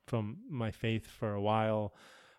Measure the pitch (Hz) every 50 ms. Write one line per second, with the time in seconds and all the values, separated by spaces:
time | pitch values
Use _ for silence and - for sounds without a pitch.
0 | _ - 123 113 104 104 123 190 254 262 147 123 113 107 - - - 113 110 107
1 | - - - - 120 107 101 101 101 107 110 110 110 110 107 107 104 98 - -
2 | - - - - - - -